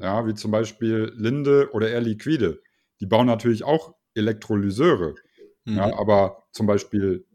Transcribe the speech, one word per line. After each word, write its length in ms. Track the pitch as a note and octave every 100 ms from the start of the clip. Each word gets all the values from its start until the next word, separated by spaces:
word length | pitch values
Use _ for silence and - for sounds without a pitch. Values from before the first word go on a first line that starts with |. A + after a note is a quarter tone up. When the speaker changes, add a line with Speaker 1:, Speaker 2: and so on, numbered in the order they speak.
Speaker 1:
ja, 260 | F#2 G#2+ A2+
wie 60 |
zum 180 | G#2+ A2
Beispiel 600 | G#2+ A2 - A2+ A2 A2 A2+
Linde 540 | G#2+ C#3+ C#3 C#3+ C#3
oder 160 | G#2+ A2
Air 120 | A#2+
Liquide. 600 | A#2 G#2+ D3 D#3 F#2 D2+ _ _ _ -
Die 60 | F#2+
bauen 220 | A2 B2
natürlich 360 | A2+ A#2+ A2
auch 320 | C3+ D#3 - _ _ A2
Elektrolyseure. 1000 | G#2+ G#2+ - G#2 G2+ G2 E3+ A#2+ D#2+ - _ _ - _ A#2+
Speaker 2:
Mhm. 100 | G2+
Speaker 1:
Ja, 200 | G2+ G#2
aber 500 | G#2 G2+ F#2+ - _
zum 160 | - G#2
Beispiel 580 | G2+ - G#2 G2 F2+ -